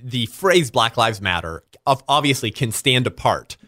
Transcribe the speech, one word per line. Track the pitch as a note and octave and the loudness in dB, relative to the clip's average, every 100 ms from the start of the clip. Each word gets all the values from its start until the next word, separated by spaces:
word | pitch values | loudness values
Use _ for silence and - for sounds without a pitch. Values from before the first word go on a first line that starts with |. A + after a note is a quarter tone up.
the | B2 B2 A2+ | -8 -6 -6
phrase | - F#3+ F3 C3+ | -2 2 4 2
Black | B2 A2+ A#2 | 2 0 2
Lives | A2+ G#2 | 0 0
Matter | G2 F2 E2+ E2 _ _ - | -2 -2 -4 -10 _ _ -2
ob-, | C3 - | -2 2
obviously | C#3+ C#3+ C3 A2+ | 0 2 0 -2
can | - A#2+ | -4 -4
stand | G#2+ - B2+ A#2 | -2 0 2 0
apart | - B2 D#2+ - - | -2 -2 -2 -4 -20